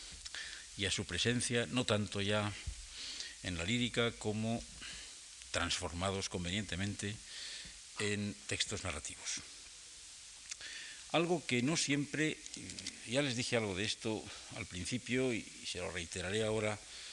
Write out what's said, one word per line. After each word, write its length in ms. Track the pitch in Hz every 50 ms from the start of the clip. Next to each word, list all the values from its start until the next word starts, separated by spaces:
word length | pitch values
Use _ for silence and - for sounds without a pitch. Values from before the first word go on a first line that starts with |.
| - - - - - - - - - - - - - - -
y 100 | - 101
a 40 | 92
su 160 | - - 101
presencia, 600 | - 87 87 - 117 123 123 117 - 120 120 117 78
no 160 | 87 127 123
tanto 340 | - 113 104 104 95 - 101
ya 320 | 98 98 104 107 104 104 101 - - - - - - - - - - - - - - - - - -
en 120 | 98 90
la 80 | 82 82
lírica 460 | 90 117 123 123 117 107 123 117 117 113
como 500 | - - 107 104 110 110 113 113 117 - - - - - - - - - - - - - - - - - - -
transformados 760 | 85 85 85 - - 90 85 82 85 90 98 95 98 95 -
convenientemente 840 | - 98 87 87 90 107 107 90 85 85 98 104 101 - - 101 107 107 - - - - - - - - - - - - - - - -
en 340 | 107 104 104 101 104 104 98 - -
textos 360 | - 107 92 - - - 95 -
narrativos. 560 | 92 78 76 - - - - - - - - - - - - - - - - - - - - - - - - - - - - - - - - - - - - - - - - - - -
Algo 320 | 151 170 165 180 160 -
que 160 | - 127 123 120
no 140 | 135 170
siempre, 600 | - - - 139 143 143 139 - 139 156 156 - - - - - 95 92 92 90 - 90 - - - -
ya 160 | 113 113 135 147
les 140 | 139 120
dije 200 | 120 123 - -
algo 180 | 117 110 104 95
de 100 | 87 104
esto 380 | 107 - - - 113 110 98 - - - - - - -
al 100 | - 107
principio 680 | - - 90 87 - 123 120 - - 120 127 131 131 120
y 100 | 101 71 - - - -
se 120 | - - 90
lo 120 | 87 85
reiteraré 540 | 85 90 85 80 - 95 87 87 98 110 110
ahora, 340 | 107 110 110 107 107 104 104 - - - - - -